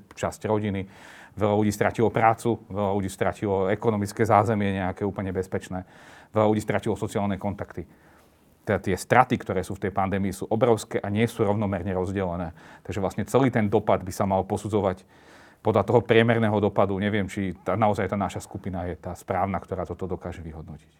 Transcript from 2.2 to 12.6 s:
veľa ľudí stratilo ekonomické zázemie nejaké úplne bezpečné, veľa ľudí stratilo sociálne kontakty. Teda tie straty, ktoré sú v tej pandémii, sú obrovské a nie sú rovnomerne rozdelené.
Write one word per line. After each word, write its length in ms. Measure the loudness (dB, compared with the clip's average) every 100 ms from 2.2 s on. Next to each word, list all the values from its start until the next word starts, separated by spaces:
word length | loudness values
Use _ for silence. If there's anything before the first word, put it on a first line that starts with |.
| 4 4 0 -2 -4
veľa 220 | -2 0
ľudí 160 | 0 -2
stratilo 580 | -2 -2 -2 -2 0 0
ekonomické 540 | 0 0 0 -2 -2
zázemie 560 | 4 4 4 2 0 -2
nejaké 240 | -4 -4
úplne 300 | -6 -4 -6
bezpečné, 500 | -4 -4 -6 -6 -10 -10 -18 -20 -20 -4
veľa 160 | 2 4
ľudí 120 | 2
stratilo 320 | 0 -2 -2
sociálne 420 | -4 -4 -2 -2 -2
kontakty. 440 | -4 -6 -10 -12 -14 _ _ _ _ _ _ _
Teda 160 | -2 -2
tie 160 | 0 -2
straty, 400 | 4 4 6 2
ktoré 240 | -2 -4
sú 160 | -4 -6
v 140 | -4
tej 20 |
pandémii, 400 | -2 0 0 -2
sú 160 | -4 -2
obrovské 560 | 2 4 4 0 -6
a 80 | -2
nie 160 | 0 0
sú 160 | 2
rovnomerne 480 | 0 0 0 -2 -2
rozdelené. 640 | -2 -2 -2 -2 -4 -6 -10